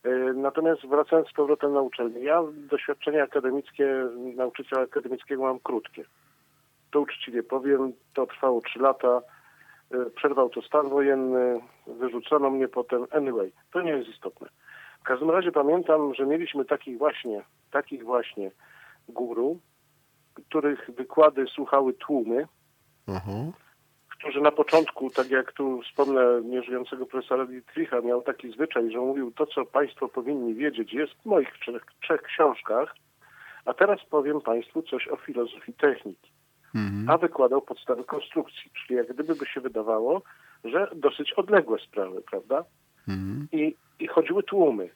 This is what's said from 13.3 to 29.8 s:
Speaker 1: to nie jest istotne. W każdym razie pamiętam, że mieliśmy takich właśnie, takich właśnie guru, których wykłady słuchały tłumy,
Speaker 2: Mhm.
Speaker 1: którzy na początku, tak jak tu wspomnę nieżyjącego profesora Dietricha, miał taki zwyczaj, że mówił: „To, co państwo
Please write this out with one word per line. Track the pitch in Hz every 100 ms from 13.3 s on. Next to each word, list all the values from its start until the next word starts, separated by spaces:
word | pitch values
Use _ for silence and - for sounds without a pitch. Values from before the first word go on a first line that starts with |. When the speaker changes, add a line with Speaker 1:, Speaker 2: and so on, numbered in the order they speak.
| 113 92 _ _
Speaker 1:
to | 175
nie | 170
jest | 143 113
istotne. | - - _ - _ - - - -
W |
każdym | - 127 156
razie | 185 175
pamiętam, | 151 143 175 165 156 147
że | 127
mieliśmy | 135 160 170 143
takich | 131 143 - 117
właśnie, | 147 - 123 104 - _ _
takich | 139 - 135
właśnie | 113 123 113 - 95 _ - - - - -
guru, | 117 123 113 131 170 _ _ _ _ _ _ _
których | - _ 156 147 143 - 123
wykłady | 127 - 151 135 127
słuchały | - 135 139 131
tłumy, | 127 - 143 110 120 160 _ _ _ _ _ -
Speaker 2:
Mhm. | 92 95 101 151 185 _ _ _ _ _
Speaker 1:
którzy | - - 139
na | 147
początku, | 151 147 160 160 - 131
tak | - 131
jak | 131 127
tu | - 135 127
wspomnę | - - 139 131 123 120
nieżyjącego | 117 127 123 127 127 131
profesora | 127 131 - 127
Dietricha, | 127 127 - 160 160 123
miał | 117 123
taki | 123 127 123
zwyczaj, | 110 156 127 117
że | 117
mówił: | 131 139 123
„To, | -
co | 151 -
państwo | 120 135